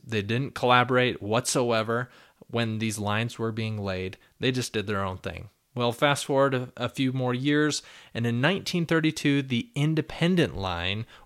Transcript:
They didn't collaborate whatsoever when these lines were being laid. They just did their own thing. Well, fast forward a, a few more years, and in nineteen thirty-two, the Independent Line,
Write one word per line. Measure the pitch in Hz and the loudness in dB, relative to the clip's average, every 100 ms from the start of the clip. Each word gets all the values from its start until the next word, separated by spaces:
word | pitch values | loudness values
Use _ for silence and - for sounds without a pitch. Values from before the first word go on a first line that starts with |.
They | - 110 | -4 -2
didn't | 101 117 139 | 0 -2 -2
collaborate | - 127 123 123 127 123 - | 0 4 6 6 4 2 0
whatsoever | 101 113 127 147 120 113 110 117 127 - - _ - | 0 0 2 0 2 0 0 -4 -4 -14 -20 _ -6
when | 117 113 110 | -4 -2 -2
these | 113 104 | -2 -2
lines | 101 104 117 - | -2 0 -2 -4
were | 113 | -4
being | 113 110 107 | -4 -4 -4
laid. | 98 92 92 - _ _ | -4 -4 -6 -8 _ _
They | 131 | -2
just | 127 - | -2 -2
did | 110 101 | -4 -2
their | 101 | -4
own | 95 90 | -4 -6
thing. | 95 85 - _ _ | -10 -10 -14 _ _
Well, | 120 120 | -2 -2
fast | 113 147 139 | 2 2 2
forward | - 135 139 | 0 2 4
a, | 127 123 - | 2 -4 -6
a | 120 | -6
few | - 131 | 0 -2
more | 131 127 | 0 -2
years, | 123 143 147 151 143 - - - | 0 2 2 2 0 -8 -20 -12
and | 113 117 | -4 -2
in | 120 | 2
nineteen | 147 196 - 135 135 | 0 0 -2 -2 2
thirty-two, | 165 156 156 147 143 | 2 2 2 2 2
the | 135 117 - | 0 -2 -2
Independent | - 151 160 147 - 170 185 135 92 | -2 0 0 -2 0 2 4 2 0
Line, | 95 85 92 104 110 - | -4 -2 -2 -4 -6 -14